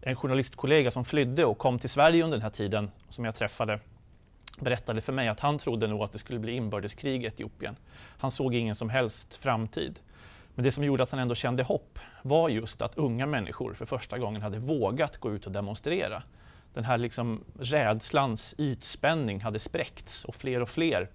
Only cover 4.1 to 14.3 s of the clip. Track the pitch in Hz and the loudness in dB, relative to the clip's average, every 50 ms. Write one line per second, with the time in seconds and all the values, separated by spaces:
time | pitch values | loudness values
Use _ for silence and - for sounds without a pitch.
4.1 | - - - - - - - - - - - 117 123 113 - - 113 110 - - | -20 -20 -20 -20 -20 -20 -20 -20 -12 -4 0 0 0 0 0 -2 -4 -2 -2 -2
5.1 | 135 131 131 113 - - - 143 147 147 - - 120 113 110 107 107 104 104 101 | -2 0 0 0 0 0 0 0 0 0 0 -2 0 0 0 0 0 0 -2 -4
6.1 | - 107 - - 123 120 107 110 117 123 120 107 98 104 95 104 - - - 139 | -4 -8 -8 -6 -6 -4 -4 -4 -2 -2 -2 -2 -2 -2 -4 -4 -8 -4 -4 -2
7.1 | 131 127 120 110 - - 110 107 - - - - 117 - - - - - - - | -2 -2 -2 -6 -6 -6 -10 -10 -10 -8 -10 -10 -10 -10 -16 -20 -20 -20 -20 -20
8.1 | - - - 131 123 - 139 131 120 117 117 110 104 - 117 113 117 135 127 110 | -12 -4 -4 -4 -2 0 0 2 2 2 0 0 -2 -2 -4 0 2 2 2 2
9.1 | - - - - - - - 139 123 110 110 107 - - - - - - - - | 0 -6 -10 -12 -18 -4 0 2 2 2 0 -2 -4 -4 -4 -4 -6 -12 -18 -20
10.1 | - - - - - - - - - - 123 135 123 - 143 143 139 123 131 120 | -20 -20 -20 -20 -20 -20 -20 -14 -6 2 2 2 2 2 2 2 4 4 2 0
11.1 | - 135 127 123 120 110 - 131 127 127 127 120 - - - - _ - - - | 0 -2 0 0 0 0 0 0 0 0 2 0 0 -2 -2 -6 _ -18 -18 -18
12.1 | - - - 131 139 160 165 160 123 110 113 113 - - - - - - 151 135 | -20 -12 -2 4 4 6 6 4 2 0 -2 -4 -6 -6 -6 -6 -2 0 0 0
13.1 | 117 117 131 143 147 127 101 - - - 131 117 123 120 - - - 123 - - | 2 0 0 0 0 0 -2 -2 -4 -6 -6 -6 -6 -8 -8 -6 -6 -6 -6 -6
14.1 | - - 123 104 | -6 -4 -4 -2